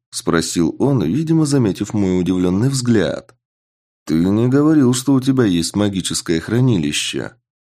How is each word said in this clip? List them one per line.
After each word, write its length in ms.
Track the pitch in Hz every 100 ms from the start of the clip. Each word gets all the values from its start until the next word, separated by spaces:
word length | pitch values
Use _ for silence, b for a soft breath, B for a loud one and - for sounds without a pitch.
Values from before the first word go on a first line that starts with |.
| _
спросил 640 | - - 82 82 90 82 -
он, 240 | 127 135
видимо, 420 | 78 113 160 160 151
заметив 480 | 139 113 87 104
мой 260 | 107 98 92
удивленный 500 | 87 92 90 92 127
взгляд. 680 | 135 120 113 78 - - _ _ _ _ _ _ _ -
«Ты 80 | 80
не 320 | 90 104 123
говорил, 480 | 139 151 156 123 127
что 180 | -
у 80 | 135
тебя 240 | 127 131 113
есть 300 | 85 80 101
магическое 640 | 104 95 - 82 - 82
хранилище», 960 | - 113 131 104 73 73 - 69 52 - _ _